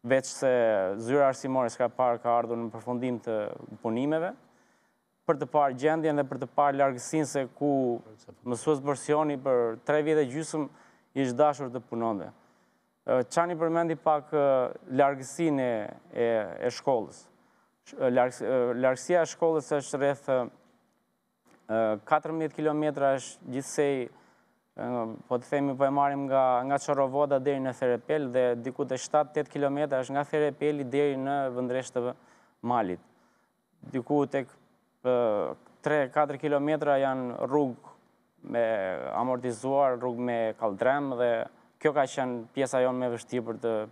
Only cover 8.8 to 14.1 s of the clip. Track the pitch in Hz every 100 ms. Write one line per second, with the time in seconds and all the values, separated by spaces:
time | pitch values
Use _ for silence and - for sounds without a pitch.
8.8 | 139 135 - 147 156 139 139 123 117 113
9.8 | - 151 151 156 135 139 160 160 143 -
10.8 | - _ _ 135 131 123 147 139 135 123
11.8 | - 117 113 104 80 - _ _ _ _
12.8 | _ _ - 127 123 170 175 165 165 165
13.8 | 170 156 -